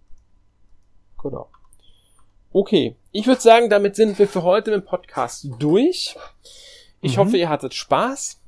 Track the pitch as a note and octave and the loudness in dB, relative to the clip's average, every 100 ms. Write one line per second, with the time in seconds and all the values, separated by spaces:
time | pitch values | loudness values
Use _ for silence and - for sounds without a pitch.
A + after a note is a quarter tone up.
0 | - - _ _ _ _ _ - _ _ | -20 -20 _ _ _ _ _ -20 _ _
1 | _ - C#3 - - _ - - _ _ | _ -10 -10 -10 -16 _ -20 -20 _ _
2 | _ _ _ _ _ - - F#3 A#2 - | _ _ _ _ _ -4 0 0 0 -6
3 | _ G#3 B3 B3+ A3+ A3+ A#3 G3+ G3+ G3+ | _ -4 0 4 6 6 6 2 0 0
4 | A3 G3+ G3+ F#3 F3 G#3 G#3+ G3+ - - | 0 2 0 0 0 0 0 -6 -4 -10
5 | - - A#2+ - C#3+ A#2+ D3 F#3+ E4 - | -8 -6 -6 -8 -14 -4 0 2 2 -2
6 | - - - _ - - - - _ _ | -8 -12 -20 _ -20 -20 -20 -20 _ _
7 | C#3 B2+ G3 G3 E3 D3 C3 - - C#3 | -2 0 2 0 0 -4 -6 -8 -2 0
8 | A#3+ C#4 - - | 0 -4 -12 -14